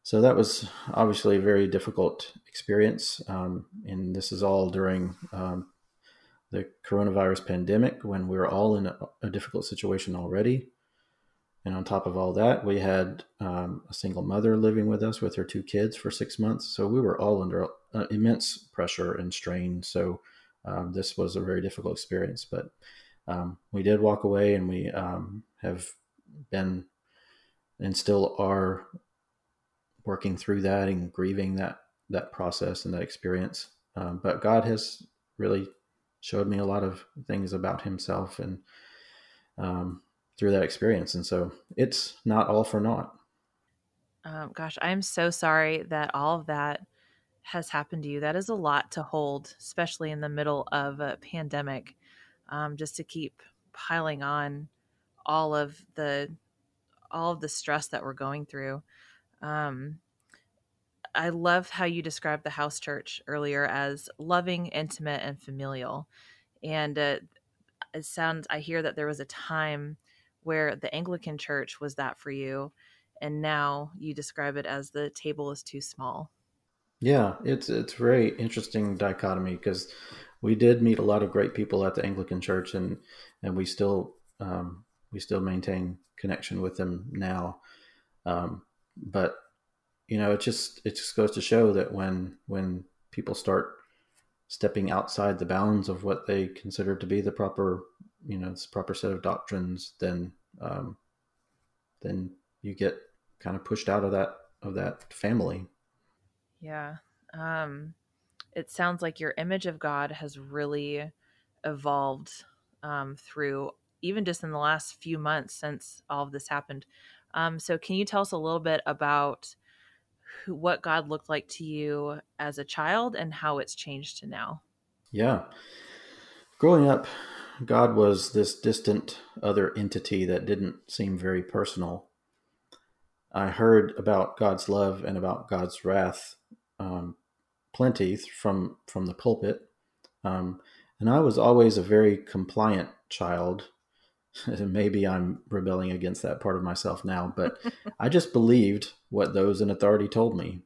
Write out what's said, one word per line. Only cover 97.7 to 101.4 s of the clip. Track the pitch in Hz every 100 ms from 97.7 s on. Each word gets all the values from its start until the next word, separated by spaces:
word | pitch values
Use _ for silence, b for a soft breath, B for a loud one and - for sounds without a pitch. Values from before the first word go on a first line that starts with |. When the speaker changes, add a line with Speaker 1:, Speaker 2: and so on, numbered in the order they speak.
| 90 - _ - _ 143
Speaker 1:
you | 98
know, | 92
this | 90 -
proper | 101 92
set | 98 101
of | 92
doctrines, | 95 - - 98 90 90 - _
then, | 90 87 87 _ _ -
um, | 85 92 - - _ _ _ _